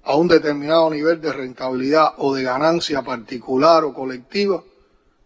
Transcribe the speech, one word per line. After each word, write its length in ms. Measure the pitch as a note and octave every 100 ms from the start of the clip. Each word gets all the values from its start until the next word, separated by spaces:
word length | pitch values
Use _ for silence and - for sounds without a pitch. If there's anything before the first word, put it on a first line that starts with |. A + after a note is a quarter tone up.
a 120 | -
un 140 | C#3+ F3
determinado 600 | D#3+ D3+ C#3+ D3 E3 D#3+
nivel 320 | D3+ D#3 E3+
de 100 | D#3
rentabilidad 800 | C#3 B2+ B2+ C3 B2+ C3 D3+ D3+ -
o 160 | C#3
de 80 | C3+
ganancia 580 | C3 B2+ D#3 E3+ - C#3+
particular 840 | B2 B2 G#2+ B2 B2 C3 D#3 D#3+
o 120 | D#3
colectiva 680 | B2+ C3 B2+ B2 G3 G3+ F3 _ _ _ _ _ _